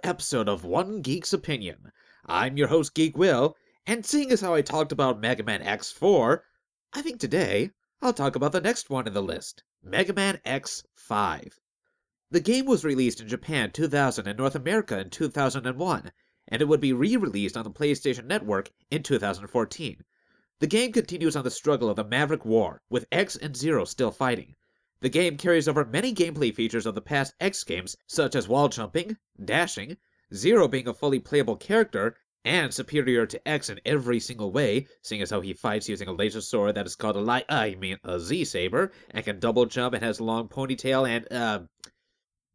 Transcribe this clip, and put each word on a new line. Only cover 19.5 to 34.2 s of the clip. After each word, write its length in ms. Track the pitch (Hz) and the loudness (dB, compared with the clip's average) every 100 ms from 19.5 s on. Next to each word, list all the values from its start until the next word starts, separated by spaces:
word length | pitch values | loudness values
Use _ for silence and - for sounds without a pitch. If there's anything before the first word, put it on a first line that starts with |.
| 123 107 - 143 - - _ _ _ _ - | -2 -2 -4 -10 -12 -20 _ _ _ _ -4
The 80 | 156 | 0
game 240 | 214 247 | 2 2
continues 440 | 226 - 175 160 147 | 0 -2 -2 0 0
on 80 | |
the 80 | 127 | -4
struggle 380 | - 151 143 117 | -2 0 2 2
of 60 | 104 | -2
the 80 | |
Maverick 420 | 104 123 147 156 110 | -2 0 0 0 2
War, 380 | 113 90 - - | 2 2 -4 -4
with 160 | 247 240 | -4 -2
X 240 | 170 202 - | -2 -2 -4
and 220 | 151 123 | -10 -4
Zero 280 | 147 139 87 | 0 0 -2
still 260 | - 117 | -2 -2
fighting. 420 | - 131 120 - - _ _ _ _ | 0 -2 -2 -6 -20 _ _ _ _
The 80 | 131 | -2
game 280 | 151 180 143 | 2 2 0
carries 300 | 175 170 151 | 4 4 4
over 180 | 147 117 | 2 0
many 300 | 139 254 202 | 0 0 0
gameplay 400 | 165 151 123 107 | 0 2 -2 0
features 300 | 113 113 107 | -2 0 -2
of 80 | 104 | -6
the 60 | |
past 340 | - 143 139 - | -2 -2 -2 -2
X 240 | 196 - | -4 -4
games, 340 | - - 92 - - | -6 -6 -6 -12 -8
such 260 | - 135 | 0 0
as 140 | 135 101 | 0 2
wall 220 | 131 143 | 4 4
jumping, 480 | 120 104 165 196 220 _ - | 2 -4 -4 -4 -8 _ -14
dashing, 540 | 98 131 170 - 110 - _ _ _ | -2 0 0 -4 -10 -14 _ _ _
Zero 360 | 95 143 226 147 | 0 6 6 6
being 180 | 131 120 | 2 -4
a 60 | |
fully 260 | 110 147 135 | -2 0 0
playable 380 | - 147 120 104 | 0 0 0 -2
character, 580 | - 220 214 98 110 - _ _ - | 0 2 2 0 -2 -4 _ _ -2
and 280 | 170 139 | 0 0
superior 520 | - - 147 127 120 110 | -4 -2 0 4 4 2
to 200 | - - | -2 -4
X 220 | 110 - | -4 -4
in 100 | 98 - | -6 -2
every 340 | 147 120 | 0 2
single 320 | 120 | -2